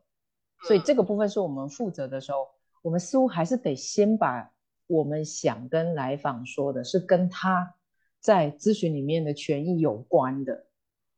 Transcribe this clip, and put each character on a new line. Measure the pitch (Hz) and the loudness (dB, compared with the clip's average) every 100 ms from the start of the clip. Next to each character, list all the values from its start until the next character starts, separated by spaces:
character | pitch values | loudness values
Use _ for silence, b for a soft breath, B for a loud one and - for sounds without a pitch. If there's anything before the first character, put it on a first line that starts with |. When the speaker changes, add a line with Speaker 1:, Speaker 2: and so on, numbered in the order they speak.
| _ _ _ _ _ _ | _ _ _ _ _ _
Speaker 1:
所 | - 202 | 2 4
以 | |
这 | - 254 | 4 2
个 | |
部 | 190 208 | 2 2
分 | 208 | 0
是 | 208 | 0
我 | 175 | -2
们 | 135 139 | -4 -8
负 | - 214 | -6 -8
责 | 143 131 | -6 -8
的 | 135 | -8
时 | 131 | -6
候， | 139 | -6
Speaker 2:
嗯。 | 131 _ _ _ | -6 _ _ _
Speaker 1:
我 | 170 | -4
们 | 175 | -4
似 | - 262 | 0 2
乎 | 262 | 2
还 | 170 | 2
是 | 170 254 | 0 0
得 | 160 135 | -2 -4
先 | - - 208 220 | -2 2 4 4
把 | 151 123 - _ _ _ - | 2 0 -8 _ _ _ -2
我 | 165 | 0
们 | 143 151 156 | 2 -2 -4
想 | - 147 117 127 | -2 -2 -2 -2
跟 | 160 165 | -2 0
来 | 156 131 143 | -2 -4 -4
访 | 147 123 127 | -4 -6 -8
说 | - 139 | -4 -4
的， | 131 120 | -4 -2
是 | 185 | -2
跟 | 180 180 180 | 2 2 2
他 | - 190 180 180 - _ _ _ _ | 0 0 0 -2 -10 _ _ _ _
在 | - 196 147 | 2 4 4
咨 | - 208 | 0 0
询 | 208 170 147 | 2 0 -2
里 | |
面 | 139 165 151 | 0 0 0
的 | |
权 | 143 - 143 165 | -4 -2 -2 0
益 | 170 | 0
有 | 151 110 | 0 0
关 | - 170 131 135 131 | 0 2 2 -2 -6
的 | - - _ _ _ _ | -8 -10 _ _ _ _